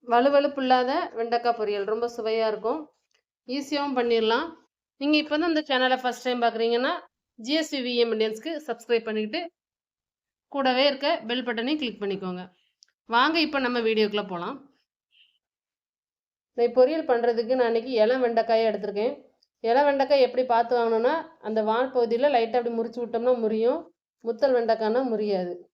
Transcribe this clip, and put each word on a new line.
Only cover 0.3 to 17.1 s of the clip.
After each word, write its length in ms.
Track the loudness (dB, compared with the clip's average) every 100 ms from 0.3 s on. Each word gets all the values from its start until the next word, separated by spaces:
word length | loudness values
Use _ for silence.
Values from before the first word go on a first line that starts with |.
| 4 2 -2
இல்லாத 260 | 2 4 4 -2 -4 -6
வெண்டைக்காய் 380 | -2 0 0 0
பொரியல் 260 | -2 -2 -2
ரொம்ப 160 | -2 -4 -4
சுவையா 320 | -4 0 0
இருக்கும், 300 | -2 -4 -4 -8 _ _ _ _ _ -8 -8
ஈஸியாவும் 400 | -4 -4 -2 -2
பண்ணிடலாம். 480 | 2 2 2 0 -2 -10 _ _ _ _
நீங்க 160 | 2 2
இப்போ 160 | 2 0
தான் 140 | 0
இந்த 100 | 0 0
சேனலை 260 | 0 2 0
ஃபர்ஸ்ட் 240 | -2 -4 -4
டைம் 160 | 0
பார்க்குறீங்கன்னா, 480 | 0 0 0 0 0 -4 -8 _ _ -16 -2
ஜி 100 | -2
எஸ் 100 | -2 -4
வி 40 | -2
வி 80 | 0
எம் 80 | 0 2
இண்டியன்ஸ்க்கு 360 | 0 -2 -8 -8 -8
சப்ஸ்கிரைப் 400 | -10 -2 -2 0
பண்ணிக்கிட்டு 320 | -4 -4 -6 -8 _ _ _ _ _ _ _ _ _ _ -2
கூடவே 280 | 0 2 2
இருக்க 200 | 0 -2 -2 -4
பெல் 160 | -6 -4
பட்டனையும் 320 | -4 -2 -2
கிளிக் 200 | -4 -6
பண்ணிக்கோங்க. 420 | -6 -4 -6 -10 -12 _ _ _ _ _ _ 2
வாங்க 220 | 2 2 0
இப்போ 140 | 0
நம்ம 160 | -2 0 0
வீடியோக்குள்ள 360 | 2 2 0 -4
போலாம். 220 | -8 -8 -10 -18 _ _ _ _ _ _ _ _ _ _ _ _ _ _ _ _ _ _
இந்த 140 | 0 2 2
பொரியல் 320 | 2 0 0